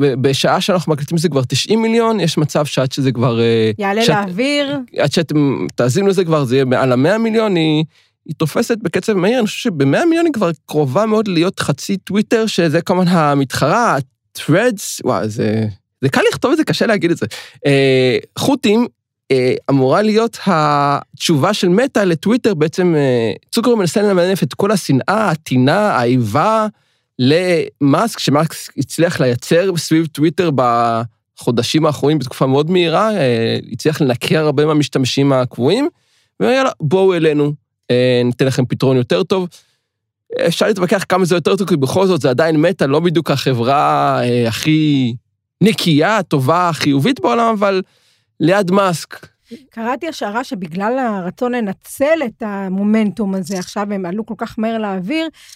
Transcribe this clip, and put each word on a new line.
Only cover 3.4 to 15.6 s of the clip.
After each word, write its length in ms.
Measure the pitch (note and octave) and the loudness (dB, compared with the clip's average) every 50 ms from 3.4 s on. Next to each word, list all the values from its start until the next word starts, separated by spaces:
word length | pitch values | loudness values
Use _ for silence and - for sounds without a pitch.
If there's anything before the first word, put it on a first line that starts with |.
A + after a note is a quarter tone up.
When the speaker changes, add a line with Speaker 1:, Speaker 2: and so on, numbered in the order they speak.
Speaker 1:
אה, 300 | A#2 A#2 A2+ A2+ A2 A2 G#2 G#3 | 2 2 2 2 2 0 0 -2
Speaker 2:
יעלה 240 | G3+ G3 G3+ G#3+ A3+ | -4 -2 0 0 2
Speaker 1:
שאת- 220 | A#3+ G#3+ G#3 G3+ | 2 2 0 -2
Speaker 2:
לאוויר. 520 | F#3+ F3 F#3 B3+ C#4 C#4+ C#4+ C#4+ C4+ C#4+ C#4+ B3+ - - - | -4 -4 -4 -2 -2 0 -2 -2 -2 -4 -6 -8 -8 -4 -2
Speaker 1:
עד 140 | B2+ C#3+ - | -2 0 0
שאתם 240 | - E3 - D3 D3+ D3 C#3 A#2+ C2+ F2+ - - | -2 -2 0 0 0 2 2 0 -2 -4 -6 -4
תאזינו 320 | - A#2+ B2+ A#2+ F#3 G3 G3 | -2 -2 0 0 0 0 2
לזה 160 | F#3+ F#3 F#3+ | 2 2 0
כבר, 200 | D#3+ D#3+ D3+ C#3+ | 0 0 0 0
זה 120 | A2+ B2 | 0 0
יהיה 80 | C3+ C3+ | 0 2
מעל 280 | B2+ B2+ A2+ C3+ C3 B2 | 2 2 2 2 2 2
המאה 260 | B2 C3 D#3+ G3+ A3+ | 2 2 2 2 2
מיליון, 380 | A3+ A3+ G#3+ A3+ A3 G#3+ F#3+ | 0 0 0 0 0 2 0
היא... 280 | E3+ D#3+ D#3+ D3+ D3+ D#3+ - _ _ _ _ _ _ _ | 0 2 2 2 0 0 -2 _ _ _ _ _ _ _
היא 80 | - D#3 | -14 -6
תופסת 420 | - E3 D3 - - A#3+ - A#3+ G#3 | -4 -4 -2 -2 -2 -2 -2 -2 -4
בקצב 340 | - E3+ - G3 F#3+ - G#3+ | -4 -4 -4 -2 -2 -2 0
מהיר, 260 | F#3 E3 G3+ A#3+ C4 | 0 2 2 2 0
אני 80 | A3+ | 0
חושב 240 | G3+ - - - B3 | -2 -4 -4 -4 -4
שבימאה 340 | F3+ C#3+ C3+ C3+ D3 G#3 E4 | -2 0 2 2 2 2 2
מיליון 200 | E4+ D#4+ E4 E4+ | 2 2 2 2
היא 60 | E4+ C#4+ | 0 0
כבר 180 | A3 G3+ E3+ E3+ - _ | 0 -2 -2 -2 -4 _
קרובה 400 | - - D3+ D3+ C3+ B2 F#3 G#3+ | -4 -2 0 0 0 0 0 0
מאוד 220 | A3+ G#3+ G#3+ A3 G#3+ | 2 2 0 0 0
להיות 320 | F#3 D#3 E3 F#3 F#3+ - | 0 0 0 0 -2 -2
חצי 360 | - - C#3+ - - - G3+ | -4 -4 -4 -4 -4 -6 -6
טוויטר, 500 | F#3+ - - F3+ G#3 G#3 - - A3+ A3 | -6 -4 -2 -2 -2 0 0 0 0 0
שזה 340 | G#3+ - - F3 D#3+ C#3 E3+ | 0 0 0 0 2 0 0
כמובן 280 | E3+ - G3+ F#3 F#3 E3+ | 0 0 0 2 2 2
המתחרה, 880 | F#3 E3+ D#3 D3 C#3+ C#3+ C#3 C3 - - C#3+ C#3 F3 A3+ A#3+ G#3 D#3+ C3+ B2+ - _ _ _ _ _ - | 2 2 2 2 2 2 0 -2 -2 -2 0 2 2 2 2 2 0 -2 -4 -6 _ _ _ _ _ -8
Threads, 640 | - - C#3+ F3+ A3+ B3+ A3 F#3+ - - - - - | -2 2 2 4 4 2 0 -2 -6 -10 -10 -6 -2
וואי, 240 | - A#2+ F#2+ F#2+ A2 | -2 -2 0 -2 -4
זה, 380 | G#2 - G#2+ G#2+ G#2+ A2 | -4 -2 -2 0 0 0